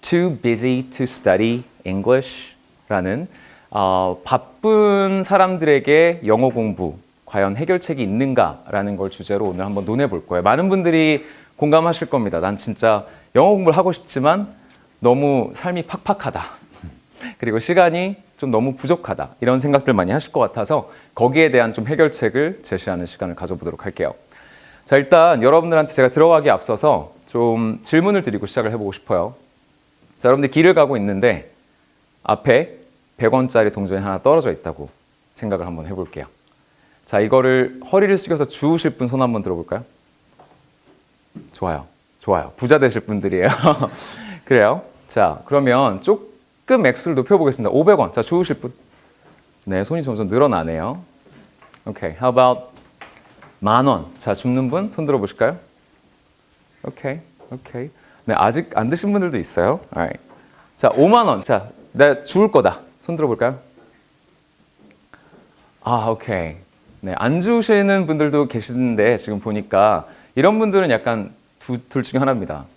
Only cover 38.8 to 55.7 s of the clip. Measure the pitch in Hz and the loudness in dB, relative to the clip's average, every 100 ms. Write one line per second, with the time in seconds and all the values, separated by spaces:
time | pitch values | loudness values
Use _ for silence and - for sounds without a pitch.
38.8 | 160 131 123 131 127 113 98 87 82 101 | -2 -4 -4 -2 -2 -2 -4 -6 -6 -10
39.8 | 123 _ _ _ _ _ _ _ _ _ | -10 _ _ _ _ _ _ _ _ _
40.8 | _ _ _ _ _ - - - 92 76 | _ _ _ _ _ -20 -20 -8 -6 -6
41.8 | 73 _ _ _ - 92 73 - 123 147 | -10 _ _ _ -2 -2 -2 -8 2 4
42.8 | 131 110 - 104 95 92 98 - 160 147 | 4 0 -6 -4 -2 0 0 2 2 2
43.8 | 123 - - - 220 180 - 127 104 156 | -4 -8 -18 -18 -18 -20 0 4 4 2
44.8 | - - _ - 95 76 - 143 135 123 | -6 -20 _ 0 0 0 -2 0 2 2
45.8 | 135 95 - 208 - _ _ _ - 254 | 2 -2 -2 -2 -4 _ _ _ 0 2
46.8 | 151 120 - 139 123 202 151 127 104 110 | 2 -4 -4 -4 2 2 2 0 -2 2
47.8 | 165 196 98 - 113 170 180 143 123 - | 4 4 2 -2 -2 -2 -2 -6 -10 -16
48.8 | _ _ _ _ _ _ _ _ - 95 | _ _ _ _ _ _ _ _ -6 -4
49.8 | 104 165 139 107 101 110 143 95 80 80 | -4 -6 -6 -6 -2 0 2 0 -4 -6
50.8 | 95 160 - _ _ - - _ _ - | -8 -10 -18 _ _ -20 -20 _ _ -20
51.8 | - 104 90 80 127 123 127 123 - - | -16 -10 -10 -4 0 4 4 2 -8 -20
52.8 | _ _ - - _ _ - _ 101 117 | _ _ -20 -20 _ _ -20 _ 0 2
53.8 | 139 104 80 - - 98 127 127 131 156 | 2 0 -4 -12 -6 -4 -2 -2 -2 -4
54.8 | 208 - 151 135 98 - 117 175 _ | -6 -8 -2 -2 -2 -2 -2 -2 _